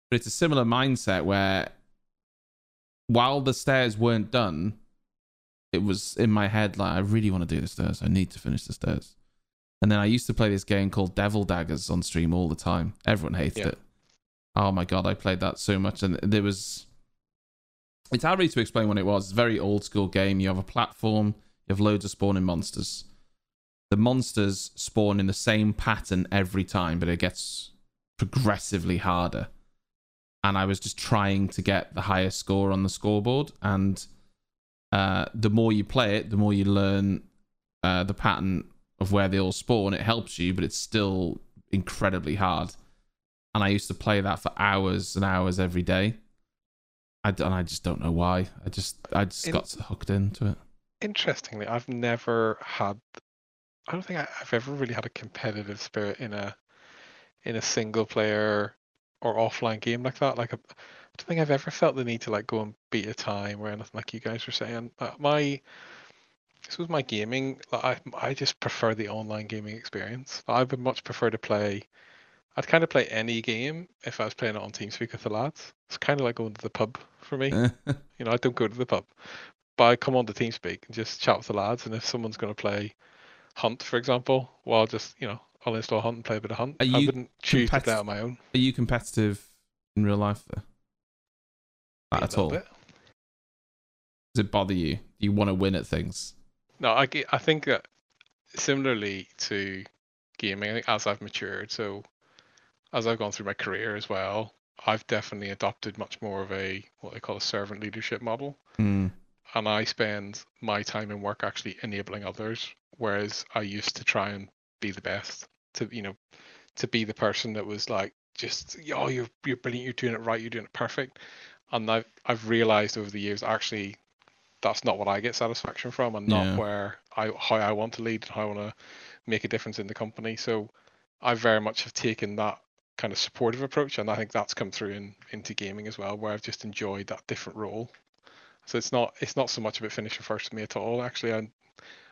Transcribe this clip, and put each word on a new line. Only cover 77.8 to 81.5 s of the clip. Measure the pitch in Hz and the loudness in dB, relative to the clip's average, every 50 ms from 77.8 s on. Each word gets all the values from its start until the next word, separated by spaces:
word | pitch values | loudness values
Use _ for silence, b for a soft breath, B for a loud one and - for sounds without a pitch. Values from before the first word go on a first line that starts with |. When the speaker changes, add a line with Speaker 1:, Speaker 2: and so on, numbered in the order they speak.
| - 143 139 - - - _ - | -4 -4 -4 -4 -6 -18 _ -6
Speaker 2:
You | 123 | 0
know, | 113 | 0
I | 120 | 2
don't | 120 - 127 120 | 4 2 2 2
go | - 117 104 | 2 0 0
to | 113 123 | 0 -2
the | 123 | -2
pub, | - 117 - - _ _ B B B B B B B B B _ _ _ | 0 0 -2 -2 _ _ B B B B B B B B B _ _ _
but | - 120 | 6 8
I | 117 123 | 8 8
come | - - 139 131 | 6 4 2 2
on | 127 117 | 2 2
to | 107 | 0
TeamSpeak | 104 - 123 113 113 - - 87 87 - - | -2 -4 -2 -4 -4 -6 -6 -6 -6 -8 -10
and | - 113 | -10 -8
just | 113 110 - - - | -6 -6 -6 -6 -2
chat | - 127 104 87 | 2 4 2 2
with | - | 2
the | - | -2